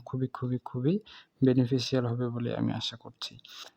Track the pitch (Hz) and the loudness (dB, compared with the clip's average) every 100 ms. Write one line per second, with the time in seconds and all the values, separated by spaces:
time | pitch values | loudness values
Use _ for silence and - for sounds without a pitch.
0 | - 131 131 - 123 127 - 127 135 208 | -2 -4 -4 -4 -4 -4 -4 -2 0 0
1 | - - - - 131 127 120 131 117 131 | -4 -20 -12 2 6 6 4 2 2 0
2 | 120 120 123 120 123 110 117 107 - 117 | 0 0 -2 -2 -2 0 0 0 -4 -8
3 | - - - 113 - - - | -16 -14 -14 -14 -20 -18 -18